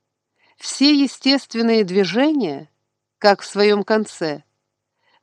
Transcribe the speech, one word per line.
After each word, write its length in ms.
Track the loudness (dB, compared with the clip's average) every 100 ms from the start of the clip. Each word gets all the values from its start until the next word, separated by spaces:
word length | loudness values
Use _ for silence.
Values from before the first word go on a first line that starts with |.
| _ _ _ _ _ _
все 360 | -14 0 2
естественные 880 | 4 2 -2 0 0 -2 -4 0 2
движения, 840 | 2 0 0 0 0 0 -4 -6 -12 _ _ _ _ _
как 240 | 2 2
в 40 | -2
своём 380 | 0 2 2
конце, 600 | 0 -2 -2 -6 -8 -8 -14 _ _ _ _ _ _ _